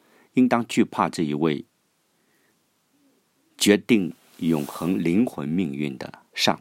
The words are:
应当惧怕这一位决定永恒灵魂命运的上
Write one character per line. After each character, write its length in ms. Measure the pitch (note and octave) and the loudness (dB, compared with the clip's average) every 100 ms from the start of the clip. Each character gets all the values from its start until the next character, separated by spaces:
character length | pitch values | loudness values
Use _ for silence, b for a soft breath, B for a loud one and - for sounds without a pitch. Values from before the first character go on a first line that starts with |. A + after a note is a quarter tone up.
| b b b - | b b b 2
应 120 | B2+ | 2
当 180 | A#2+ A2+ | 2 0
惧 200 | - G2+ | 0 0
怕 240 | - F2 | 0 -2
这 140 | - | -2
一 100 | D2+ | -4
位 320 | D2 D#2+ D2 - _ _ _ _ _ _ _ _ _ _ _ _ _ _ _ _ _ _ - | 0 0 -2 -6 _ _ _ _ _ _ _ _ _ _ _ _ _ _ _ _ _ _ -2
决 200 | G#2+ G#2 | 4 4
定 360 | - A2+ E2 - _ - | 4 0 0 -8 _ -6
永 280 | D#2+ D#2+ C#2 | -2 0 -2
恒 360 | - E2 G2 | -6 -4 -2
灵 240 | E2+ F#2 B2 | 0 2 0
魂 220 | - C#2+ | -2 -4
命 260 | F2 E2 | -2 -2
运 240 | C#2 D2 C2 | -4 -6 -8
的 260 | - - _ | -14 -18 _
上 260 | - - F2 | -4 -2 -2